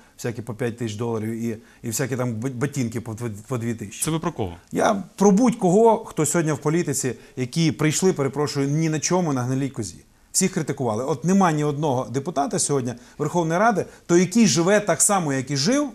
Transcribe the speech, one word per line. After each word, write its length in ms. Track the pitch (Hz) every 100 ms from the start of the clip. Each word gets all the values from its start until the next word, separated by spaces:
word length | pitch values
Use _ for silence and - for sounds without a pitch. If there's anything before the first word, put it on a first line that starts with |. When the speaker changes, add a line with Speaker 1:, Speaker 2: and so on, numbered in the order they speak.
| - -
Speaker 1:
всякі 260 | 123 117
по 120 | 110
п'ять 240 | 104 120 110
тисяч 180 | 113 104
доларів 340 | 117 113 110
і, 280 | 113 117 107 - -
і 60 | 120
всякі 280 | 113 127 127
там 180 | 123
б-, 140 | 110 135
ботинки 500 | 120 147 143 117 117
по 120 | 113
дв-, 300 | 110 120 101 -
по 100 | 127
дві 160 | 117
тисячі. 280 | 110 101 -
Speaker 2:
Це 60 | 156
ви 80 | 160
про 140 | 170
кого? 220 | - 92 85 -
Speaker 1:
Я 300 | 170 - 196 - -
про 140 | 202
будь-кого, 720 | 196 247 - 180 202 226 214
хто 220 | - - 147
сьогодні 260 | 175 156
в 60 | 143
політиці, 560 | 151 170 151 131 131 107 - -
які 360 | 127 165 160
прийшли, 400 | - 156 - 190
перепрошую, 560 | 147 131 139 143 139 139
ні 200 | 151 160
на 120 | 156
чому, 320 | - 180 165
на 100 | 131
гнилій 280 | 120 131 139
козі. 340 | - 98 - - _ _
Всіх 200 | - 190
критикували. 520 | 180 151 139 120 107
От 200 | 139 156
нема 280 | 165 196 180
ні 120 | 151
одного 420 | 147 143 156 127 117
депутата 480 | 135 139 269 269 180
сьогодні 360 | - 139 123 120 - -
Верховної 420 | 151 175 160 175
Ради, 240 | 226 180 - - -
то 100 | 175
який 300 | 185 233 202
живе 340 | 143 170 208
так 220 | 208 160
само, 300 | - 196 151
як 180 | 135 123
і 60 | 139
жив 320 | 160 277 285